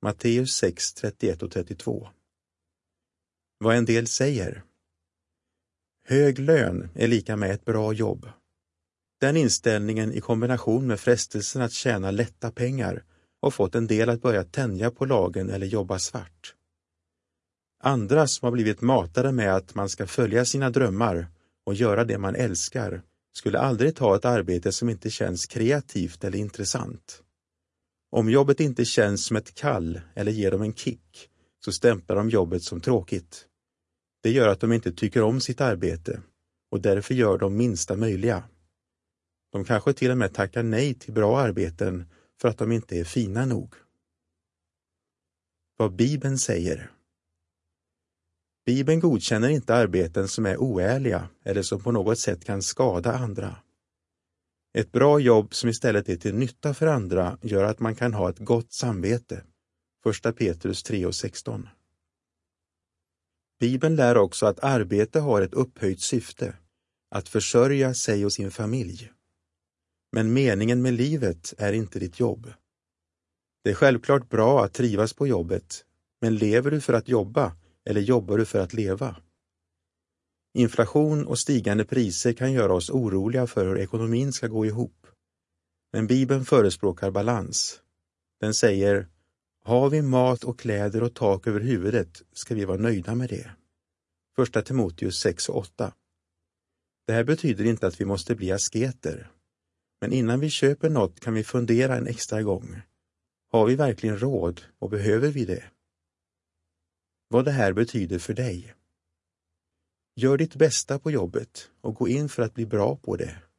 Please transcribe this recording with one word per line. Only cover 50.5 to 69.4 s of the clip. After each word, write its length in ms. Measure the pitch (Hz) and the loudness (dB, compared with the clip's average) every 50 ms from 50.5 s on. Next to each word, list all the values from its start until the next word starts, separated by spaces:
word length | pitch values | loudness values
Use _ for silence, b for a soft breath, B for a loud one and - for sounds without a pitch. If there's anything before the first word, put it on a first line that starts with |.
| 95 | 0
oärliga 720 | - 123 135 113 90 90 98 120 135 135 127 98 87 90 90 _ _ _ | 0 0 0 0 0 0 2 0 0 0 0 0 -2 -4 -6 _ _ _
eller 200 | - 98 101 95 | -4 -2 -2 -2
som 200 | - - 95 - | -2 -4 -4 -2
på 100 | 123 117 | -2 0
något 260 | 110 95 101 113 117 | 0 2 0 0 0
sätt 260 | - - 98 85 - | 0 -4 -4 -4 -6
kan 180 | - 104 98 95 | -6 -6 -6 -4
skada 500 | - - - 131 127 95 87 87 120 117 | -6 -2 0 0 2 2 0 -2 -2 -2
andra. 440 | 127 127 113 101 98 101 98 - - _ _ _ _ _ _ _ _ _ _ _ _ _ _ _ _ _ _ _ _ _ _ _ | -2 -4 -6 -6 -6 -8 -10 -10 -14 _ _ _ _ _ _ _ _ _ _ _ _ _ _ _ _ _ _ _ _ _ _ _
Ett 180 | 110 107 - - | -2 -2 0 2
bra 260 | 120 127 143 147 147 | 4 6 6 6 6
jobb 360 | 139 123 117 110 107 107 - | 6 8 8 6 6 4 -4
som 160 | - - 120 | -2 -2 -2
istället 380 | 113 - - - 107 101 101 - | -2 0 0 2 2 2 0 0
är 80 | 95 | -4
till 180 | 85 - 107 95 | -2 -2 -2 -2
nytta 400 | 107 135 123 - _ - 151 139 | -2 -2 -4 -6 _ -6 -6 -2
för 120 | - 160 | 0 0
andra 520 | 160 151 127 104 90 90 90 92 90 90 - - | 2 2 0 0 0 0 0 0 0 -4 -6 -6
gör 220 | 117 107 98 98 | -2 0 2 2
att 160 | 104 110 - | 2 0 0
man 140 | 117 113 110 | -2 -4 -2
kan 200 | - 120 120 113 | -2 -2 -2 -2
ha 160 | 104 92 90 | 0 -2 -2
ett 80 | 87 - | -2 -6
gott 340 | 107 - 120 117 117 _ - | -2 0 0 0 0 _ -8
samvete. 720 | - - 123 110 95 87 98 117 120 120 _ 87 90 - _ _ _ _ _ _ _ _ _ _ _ _ | -6 -4 -4 -4 -2 0 0 -2 -2 -4 _ -14 -14 -14 _ _ _ _ _ _ _ _ _ _ _ _
Första 300 | 117 104 - - 117 117 | -2 -2 0 -2 -4 -2
Petrus 500 | - 120 98 82 82 - 95 95 - - | 0 -2 -2 -2 -2 -4 -6 -6 -6 -6
tre 240 | - 110 101 90 | -6 -4 -4 -4
och 80 | 87 92 | -4 -4
sexton. 540 | - - - - - - - 113 104 98 104 _ _ _ _ _ _ _ _ _ _ _ _ _ _ _ _ _ _ _ _ _ _ _ _ _ _ _ _ _ _ _ _ _ _ _ _ _ _ | -6 -8 -10 -10 -10 -12 -10 -10 -10 -12 -14 _ _ _ _ _ _ _ _ _ _ _ _ _ _ _ _ _ _ _ _ _ _ _ _ _ _ _ _ _ _ _ _ _ _ _ _ _ _
Bibeln 360 | 117 117 127 131 - 156 160 | -2 0 0 2 2 2 4
lär 200 | 151 135 120 120 | 4 4 6 6
också 300 | 120 101 92 - - - | 6 4 4 2 0 2
att 120 | 107 98 - - | 2 2 2 0
arbete 560 | 139 135 123 107 90 104 101 107 107 - 160 | 0 2 2 0 2 2 2 2 2 0 -2
har 220 | 151 147 120 104 95 | 0 2 2 2 2
ett 120 | 90 - | 0 0
upphöjt 460 | - 131 127 _ - - 98 95 - | -2 -2 -2 _ -4 -2 -2 -2 -2
syfte, 560 | - - - 123 - - - _ - - - - _ _ _ _ _ _ _ _ _ _ | -4 -2 -2 -2 -4 -4 -10 _ -8 -8 -8 -12 _ _ _ _ _ _ _ _ _ _
att 180 | - 101 - - | -8 -8 -8 -2
försörja 640 | - 110 104 - - 120 123 135 139 139 135 127 127 | -2 -2 -2 2 4 4 4 4 4 2 2 0 0
sig 300 | 120 - - 110 101 101 | -2 -2 -2 0 0 0
och 80 | 101 - | -2 -2
sin 180 | - 101 98 | -4 -6 -8
familj. 640 | 95 - 107 107 113 131 113 87 87 87 120 107 _ _ _ _ _ _ | -6 -6 -4 -4 -4 -4 -6 -8 -10 -14 -16 -20 _ _ _ _ _ _